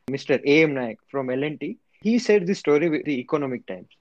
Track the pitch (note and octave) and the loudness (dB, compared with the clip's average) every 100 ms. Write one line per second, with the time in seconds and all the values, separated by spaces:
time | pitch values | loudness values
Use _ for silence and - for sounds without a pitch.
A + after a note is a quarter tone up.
0 | - C3+ - B2+ C#3+ D3 D#3+ C3+ A#2+ G#2+ | -8 -8 -2 0 4 4 4 0 -6 -8
1 | _ C#3 B2+ B2+ D3+ D3 D3+ A3+ _ _ | _ -8 -4 -4 -4 -6 -10 -10 _ _
2 | G#3+ A#3 - G#3 F3 G3 - D3 E3+ D3+ | 0 0 4 2 2 -2 2 2 2 -2
3 | D3 C3+ B2 D#3 C#3 B2 - F#2 - _ | -4 -6 -2 -4 -4 -8 -10 -14 -16 _